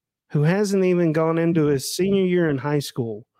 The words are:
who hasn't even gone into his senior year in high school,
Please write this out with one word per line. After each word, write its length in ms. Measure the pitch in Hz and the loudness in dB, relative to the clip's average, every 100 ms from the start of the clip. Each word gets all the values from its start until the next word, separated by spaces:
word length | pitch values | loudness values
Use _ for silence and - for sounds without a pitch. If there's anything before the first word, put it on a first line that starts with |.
| _ _ _ | _ _ _
who 120 | 151 | 0
hasn't 420 | 151 190 208 196 | 2 2 0 0
even 280 | 185 175 170 | 2 2 2
gone 260 | 156 160 165 | 0 0 0
into 280 | 165 170 147 | 0 2 2
his 280 | 139 - | 0 -2
senior 300 | - 196 196 | -4 0 0
year 260 | 185 180 165 | 2 0 0
in 80 | 135 | -2
high 220 | 147 147 | -2 -4
school, 440 | - - 113 107 - | -4 -6 -8 -8 -16